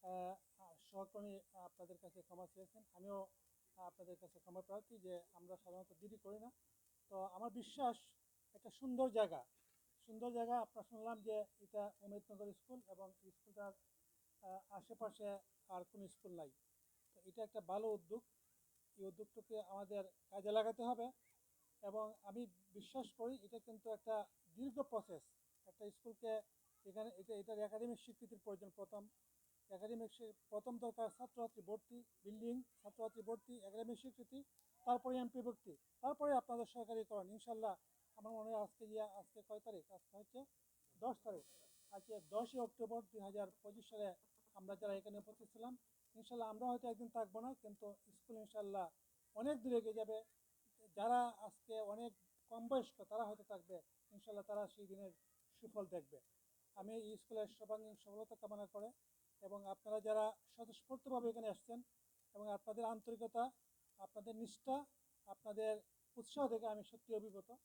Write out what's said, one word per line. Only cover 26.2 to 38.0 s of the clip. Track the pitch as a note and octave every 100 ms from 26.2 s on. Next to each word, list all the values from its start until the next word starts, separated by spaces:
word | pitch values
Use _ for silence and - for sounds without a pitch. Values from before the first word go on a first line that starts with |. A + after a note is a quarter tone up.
| A3+ A3 G#3 _ _ _
এখানে | G3 G3 A3 F#3
এটা, | G3
এটার | G#3+ G3+ G#3+
একাডেমিক | G#3 G#3+ A#3+ A#3
স্বীকৃতির | - A#3 A3+ G#3+
প্রয়োজন, | - G3 G3
প্রথম | - G3 G#3 G#3 _ _ _ _ _ _
একাডেমিক | F#3+ G#3+ A3+ A3+
সে-, | - A3+ G#3+ _
প্রথম | G#3 A#3 A#3+
দরকার | A#3 A3+ A3+
ছাত্রছাত্রী | - B3 - A#3 A3
ভর্তি, | F3+ G#3+ _ A#3+ A#3+ _
বিল্ডিং, | G3 G#3+ A#3 B3 B3+ _
ছাত্রছাত্রী | G3+ G#3+ A3+ A3+
ভর্তি, | G#3 A3+ - B3
একাডেমিক | G3 G#3 A3+ A#3
স্বীকৃতি, | C4 - A#3 C4+ C#4 - - -
তারপরে | - B3 B3+ B3+
এমপি | B3 B3+
ভর্তি, | A#3 A3+ - D3 _ _
তারপরে | B3+ C#4+ D4
আপনাদের | C4+ A#3+ A#3 A#3
সরকারিকরণ। | B3 A3 A3+ G#3+ G#3 F#3
ইনশাল্লাহ | G#3 A#3 A3+ A3 F#3 _ _